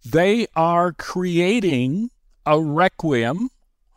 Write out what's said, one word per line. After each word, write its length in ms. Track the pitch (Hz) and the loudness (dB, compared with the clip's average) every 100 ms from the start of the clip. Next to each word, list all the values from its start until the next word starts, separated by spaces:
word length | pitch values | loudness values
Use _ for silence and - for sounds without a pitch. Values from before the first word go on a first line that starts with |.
they 440 | 117 151 185 233 214 165 | -2 0 2 0 -2 -2
are 340 | 165 170 180 | 0 2 0
creating 1200 | - - 180 180 170 180 240 190 127 127 180 233 _ _ _ 151 | -2 -8 -6 -2 0 2 2 0 0 -2 -2 -6 _ _ _ 0
a 140 | 151 | 0
requiem 880 | 156 151 185 - 160 127 117 170 254 _ _ _ _ | 0 0 0 0 -2 0 0 -2 -6 _ _ _ _